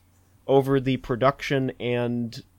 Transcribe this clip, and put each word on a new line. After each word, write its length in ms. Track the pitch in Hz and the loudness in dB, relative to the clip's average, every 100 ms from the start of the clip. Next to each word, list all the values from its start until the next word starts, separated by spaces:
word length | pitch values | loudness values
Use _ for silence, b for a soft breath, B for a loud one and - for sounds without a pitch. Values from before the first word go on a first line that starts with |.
| _ _ _ _ - | _ _ _ _ 2
over 320 | 135 135 139 | 4 4 2
the 180 | 127 127 | 0 -2
production 760 | - 120 127 143 - 139 131 - | -2 0 2 0 -2 -2 -2 -4
and 600 | 120 123 120 120 117 117 - | -4 -2 -2 -4 -6 -10 -18